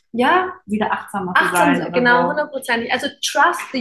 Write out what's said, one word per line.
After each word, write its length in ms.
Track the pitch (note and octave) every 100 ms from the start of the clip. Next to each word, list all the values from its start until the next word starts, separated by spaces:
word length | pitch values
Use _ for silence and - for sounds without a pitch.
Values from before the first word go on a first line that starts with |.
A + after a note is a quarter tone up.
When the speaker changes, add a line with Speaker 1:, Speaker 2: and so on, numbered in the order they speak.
| _
Speaker 1:
Ja. 400 | A3+ B3+ F4+ F#4 - -
Speaker 2:
Wieder 260 | G#3 G#3+
achtsamer 420 | G3+ - G3+ F#3
zu 60 | F#3
Speaker 1:
Achtsam 140 | E4+ -
Speaker 2:
sein 200 | C#4+ C4
Speaker 1:
sein, 100 | -
Speaker 2:
oder 100 | C4
Speaker 1:
genau, 240 | B3 B3
Speaker 2:
so. 60 | C4
Speaker 1:
hundertprozentig. 640 | D4+ D4 C4+ C4 A#3 A#3+
Also 140 | B3+ C#4+ -
trust 380 | - D4+ D#4 F4 -
the 60 | C4